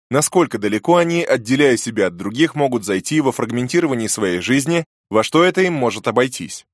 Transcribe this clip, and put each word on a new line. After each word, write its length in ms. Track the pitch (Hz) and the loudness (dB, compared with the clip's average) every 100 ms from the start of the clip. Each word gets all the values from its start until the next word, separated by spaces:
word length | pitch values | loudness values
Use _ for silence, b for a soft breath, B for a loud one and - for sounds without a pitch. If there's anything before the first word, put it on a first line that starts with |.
| _ | _
насколько 480 | 131 - 180 151 110 | -2 2 2 2 0
далеко 400 | 104 104 - 175 | -2 0 2 2
они, 260 | 170 170 | 2 0
отделяя 540 | 165 131 107 135 143 117 | 0 -2 0 2 4 2
себя 300 | - 107 95 | 0 -2 -2
от 80 | 87 | -2
других, 400 | 98 117 160 151 | -6 -2 0 0
могут 300 | 139 123 101 | -2 -2 -2
зайти 360 | 95 - 156 | -4 0 0
во 100 | 135 | 0
фрагментировании 760 | 117 117 120 123 170 165 123 110 | -2 -4 -4 -2 0 0 -2 -4
своей 320 | - 98 90 | -2 0 0
жизни, 460 | 87 135 135 170 160 _ _ | 0 0 0 -2 -4 _ _
во 140 | 107 | 0
что 200 | 110 156 | 2 2
это 180 | 180 180 | 2 2
им 120 | 185 | 0
может 340 | 160 120 104 117 | 0 -2 -2 -2
обойтись. 580 | 113 127 - 82 - - | 0 0 -4 -12 -14 -20